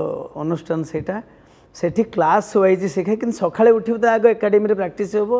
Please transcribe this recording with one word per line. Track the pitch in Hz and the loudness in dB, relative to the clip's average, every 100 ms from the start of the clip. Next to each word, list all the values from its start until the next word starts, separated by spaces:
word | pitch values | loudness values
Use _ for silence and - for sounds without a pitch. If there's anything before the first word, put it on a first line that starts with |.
| 160 - - 151 | -2 -6 -10 -8
ଅନୁଷ୍ଠାନ | 156 165 - 165 | -6 -6 -4 -6
ସେଇଟା, | 156 156 151 202 - - _ _ _ | -4 -8 -6 -8 -12 -20 _ _ _
ସେଠି | - 175 208 | -6 -2 -2
କ୍ଲାସ୍ | 226 - 156 196 202 214 | -2 0 2 2 2 2
ୱାଇଜ୍ | 190 190 190 | 2 2 0
ଶିଖେ, | 190 175 220 | -4 -2 -2
କିନ୍ତୁ | 240 214 | -4 -2
ସକାଳେ | 180 190 226 | -4 4 4
ଉଠିବୁ | 226 220 226 | 4 0 0
ତ | 233 | 0
ଆଗ | 226 226 | 4 4
ଏକାଡେମୀରେ | 220 208 208 208 | 4 2 2 2
ପ୍ରାକ୍ଟିସ୍ | 196 180 - 202 208 | -2 -4 -6 -4 -2
ହବ | 208 | -2